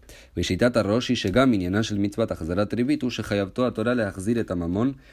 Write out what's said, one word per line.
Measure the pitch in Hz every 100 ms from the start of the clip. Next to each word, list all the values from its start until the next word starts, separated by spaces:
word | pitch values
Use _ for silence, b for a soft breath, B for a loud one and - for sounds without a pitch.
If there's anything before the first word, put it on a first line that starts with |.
| B B B
Veshitata | - 87 90 120 117
Roshi, | 98 117 127
Shegamin, | 117 101 104 135 101
Yanashel | 90 104 110 101
Mitzvah, | 101 117 110
Tahzarat | 90 80 90 101
Ribit, | 110 123 147
Ushehayavto, | 123 120 104 101 98 -
Atorah, | 123 - 113
Leachzir, | 123 101 95 98 117
et | -
Amamon, | 87 85 98 131 135 B